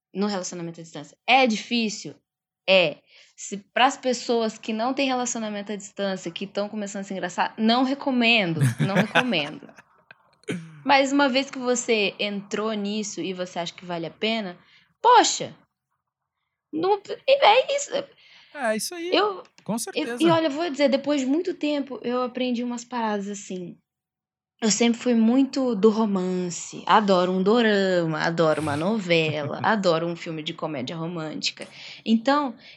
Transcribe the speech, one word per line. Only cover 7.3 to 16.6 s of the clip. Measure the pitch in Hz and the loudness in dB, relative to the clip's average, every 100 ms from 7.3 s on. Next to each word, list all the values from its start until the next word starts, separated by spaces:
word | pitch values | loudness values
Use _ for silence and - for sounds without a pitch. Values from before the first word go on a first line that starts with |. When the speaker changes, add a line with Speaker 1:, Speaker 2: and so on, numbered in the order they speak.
| 175 185 - | -2 -4 0
Speaker 1:
não | 220 240 | 2 4
recomendo, | 262 277 285 247 226 233 180 160 131 117 | 2 0 -2 2 4 4 2 2 2 2
não | 156 190 | 0 2
Speaker 2:
<laughs> | 214 165 | 2 2
Speaker 1:
recomendo. | 254 175 147 - - - - _ _ - _ _ - 180 165 - 254 | 2 0 -2 -8 -16 -20 -20 _ _ -20 _ _ -10 -8 -10 -6 2
Mas | 269 269 | 2 4
uma | 285 277 | 4 2
vez | 254 269 | 2 -2
que | 269 | -4
você | 247 240 - 220 196 - | -2 -2 0 0 0 -2
entrou | 208 202 202 202 220 | -4 -6 -6 -4 -4
nisso | 214 202 214 208 - | -2 -4 -4 -6 -6
e | 165 | -6
você | 180 180 180 | -6 -8 -6
acha | 170 | -8
que | - 180 | -10 -8
vale | 170 160 | -6 -6
a | |
pena, | - 214 226 196 175 _ _ _ _ | -6 -4 -4 -6 -12 _ _ _ _
poxa, | 440 480 330 - 131 - _ _ _ _ _ _ _ _ _ _ | 6 6 6 0 -8 -14 _ _ _ _ _ _ _ _ _ _